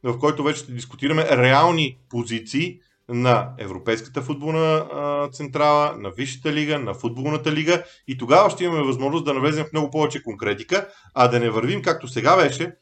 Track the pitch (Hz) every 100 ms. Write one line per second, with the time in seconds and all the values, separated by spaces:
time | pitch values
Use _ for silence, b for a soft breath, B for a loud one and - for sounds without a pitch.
0 | 127 120 147 151 147 147 - 123 - -
1 | 139 156 160 131 127 135 165 165 143 127
2 | _ 120 117 113 107 131 175 175 b b
3 | - 120 127 117 101 - 104 92 113 113
4 | - 147 131 143 147 160 160 156 156 143
5 | 143 143 143 135 147 143 147 147 147 110
6 | 101 92 131 - 156 151 151 151 113 95
7 | 120 117 135 151 156 151 156 170 B B
8 | - 127 120 156 202 - 175 165 135 127
9 | 135 160 147 135 160 151 151 156 147 156
10 | 151 - - 104 107 101 110 190 196 B
11 | B 135 123 120 117 110 120 196 175 160
12 | 131 - 143 190 151 127 170 -